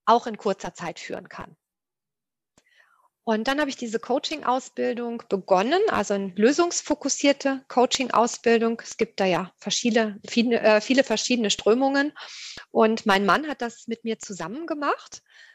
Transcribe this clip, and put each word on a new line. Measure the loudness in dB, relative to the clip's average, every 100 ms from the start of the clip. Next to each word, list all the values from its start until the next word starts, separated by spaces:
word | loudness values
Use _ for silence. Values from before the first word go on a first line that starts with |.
auch | 2 2 2
in | -6
kurzer | -4 -4 -8
Zeit | -10 -12 -12
führen | -12 -12 -12
kann. | -16 -18 _ _ _ _ _ _ _ _ _ _ _ _ _ _ _ _ _
Und | -2 0 0
dann | 0
habe | -2
ich | -4
diese | -6 -6
Coaching-Ausbildung | -2 -2 -2 -6 -2 -2 -4 -6 -4 -4 -6 -8 -4
begonnen, | -6 2 2 4 2 2
also | 0 0
eine | -2 -4
lösungsfokussierte | 2 2 4 0 -2 -4 -4 -2 0 2 2 0 -4 -2
Coaching-Ausbildung. | 2 2 2 0 2 2 0 2 2 2 -2
Es | -8 -6
gibt | -6 0
da |
ja | 0 0 -2 _
verschiedene, | -6 -2 0 0 0 -6 -4
viele, | 0 2 2
äh, | 4 4
viele | 4 2
verschiedene | 2 -2 0 0 0
Strömungen. | 0 2 4 2 0 -2 -4 -16 -16 -16 -18 -4
Und | 2 2 2 2
mein | 2
Mann | 4 2 0
hat | -6
das | -8 -10 -10
mit | -8
mir | -6 -8
zusammen | -10 -12 -12 -10 -8
gemacht. | -4 -2 -4 -8 -20 _ -20 -20